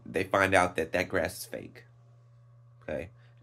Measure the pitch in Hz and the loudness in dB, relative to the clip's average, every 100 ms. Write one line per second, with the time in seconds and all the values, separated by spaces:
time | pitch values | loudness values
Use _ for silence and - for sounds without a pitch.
0 | - 82 98 98 95 92 90 - 80 90 | -6 -4 0 2 6 6 4 0 -2 -2
1 | 90 92 80 - - 55 - - - - | 0 0 -2 -4 -12 -12 -14 -18 -20 -20
2 | - - - - - - - - - 71 | -20 -20 -20 -20 -20 -20 -20 -18 -8 -8
3 | 80 - - - | -8 -14 -20 -20